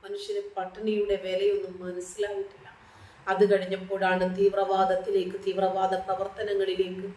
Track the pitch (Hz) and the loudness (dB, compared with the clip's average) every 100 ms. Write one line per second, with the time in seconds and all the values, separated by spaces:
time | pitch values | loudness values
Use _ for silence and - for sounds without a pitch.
0 | 196 202 - 202 202 196 185 202 220 214 | -8 -10 -4 -4 -4 -6 -8 -4 0 0
1 | 202 196 185 185 202 202 190 185 180 180 | 2 0 0 2 2 2 -6 -8 -8 -8
2 | 180 - 403 392 392 - - - - - | -10 -4 -2 -2 -6 -10 -20 -20 -20 -20
3 | - - - 185 202 196 185 190 185 196 | -20 -12 -2 4 6 4 2 -6 -4 -2
4 | 185 185 185 185 196 196 190 190 190 185 | 2 2 0 4 2 4 2 4 4 2
5 | 185 196 180 185 196 185 190 190 190 185 | 2 0 0 -4 -4 2 2 2 0 0
6 | - 190 196 - 208 196 190 180 185 185 | -2 -4 -4 -6 -2 0 0 0 0 -2
7 | 196 | -10